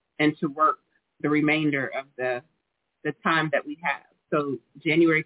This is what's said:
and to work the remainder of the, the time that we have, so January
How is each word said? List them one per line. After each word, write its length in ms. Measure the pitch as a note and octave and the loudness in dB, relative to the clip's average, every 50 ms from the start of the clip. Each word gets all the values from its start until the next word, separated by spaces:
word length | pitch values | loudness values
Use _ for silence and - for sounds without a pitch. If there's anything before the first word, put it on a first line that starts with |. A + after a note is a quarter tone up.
| _ _ _ - | _ _ _ 0
and 180 | D3 D3+ D3+ - | 0 0 0 0
to 80 | F3+ | -6
work 320 | D3 C#3 D#3 D#3 D3+ - _ _ _ _ _ _ _ _ _ | -6 0 2 2 2 2 _ _ _ _ _ _ _ _ _
the 80 | - D3 | -2 0
remainder 580 | D3 D3+ D3 D3+ D#3 D#3 D#3 D3 C#3 C#3 B2+ F#2+ - | 0 2 2 2 0 2 0 0 0 -2 -4 -4 -6
of 80 | C3 C#3 C#3 _ | -10 -10 _ _
the, 240 | - B2+ B2+ B2 B2 - _ _ _ _ _ _ _ _ _ _ _ - | -6 -4 -4 -4 -6 -8 _ _ _ _ _ _ _ _ _ _ _ -8
the 100 | D3+ - _ - | -8 -8 _ -2
time 260 | F#3+ D#3+ D#3+ D#3 D#3 C#3 | 0 0 0 0 0 -2
that 120 | - - | -4 -4
we 120 | D3 D3 D#3+ | -4 -12 -8
have, 220 | E3+ D3 C#3 - _ _ _ _ _ - | -6 -6 -6 -6 _ _ _ _ _ -2
so 260 | E3+ D3+ C#3+ C#3+ C3 - _ _ _ D3 - | -2 -2 -2 -2 -6 -8 _ _ _ -8 -2
January 400 | D#3 D#3 E3 E3+ E3 D#3+ D#3 D3+ | 0 4 4 6 6 4 2 0